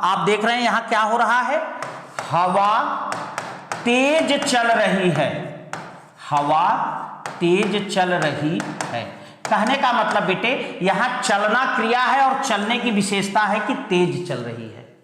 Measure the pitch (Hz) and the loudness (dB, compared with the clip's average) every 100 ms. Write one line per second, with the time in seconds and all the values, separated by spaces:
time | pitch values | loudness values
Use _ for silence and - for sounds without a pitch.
0 | 170 190 175 208 220 240 240 214 226 220 | 2 2 2 2 2 0 2 0 0 0
1 | 214 233 220 240 240 294 320 - - - | 2 2 2 2 2 -2 -2 -8 -10 -12
2 | - - - 160 180 190 202 220 294 - | -14 -12 -2 0 2 4 4 2 0 -4
3 | - - - - - - - - - 247 | -6 -6 -8 -10 -10 -14 -12 -4 2 4
4 | 277 311 262 277 277 254 226 226 208 185 | 4 2 2 0 2 2 4 4 4 2
5 | 180 151 131 107 - - - - - - | 2 2 0 -2 -8 -12 -14 -14 -14 -18
6 | - - - 147 143 156 185 240 - - | -20 -20 -2 0 2 4 4 2 -2 -6
7 | - - - - 170 180 208 202 196 190 | -10 -10 -12 -2 2 4 2 0 -2 0
8 | 180 175 156 135 151 180 - - - 120 | 2 2 0 0 -2 -2 -4 -6 -6 -6
9 | 107 - - - - 208 220 269 262 240 | -8 -14 -20 -12 -2 0 2 2 2 2
10 | 214 214 180 185 226 277 - - 180 185 | 2 0 0 0 0 -2 -4 -2 0 2
11 | 247 - - 202 214 233 269 247 220 240 | 0 -2 0 2 2 2 0 0 0 2
12 | 247 254 269 262 269 208 208 240 240 202 | 2 4 2 2 0 -2 0 -2 0 0
13 | 196 202 196 220 208 208 - 262 - 180 | 0 0 0 0 0 0 -2 -4 0 2
14 | 175 139 - 131 117 117 113 101 - - | 2 0 -4 -6 -6 -8 -12 -16 -20 -20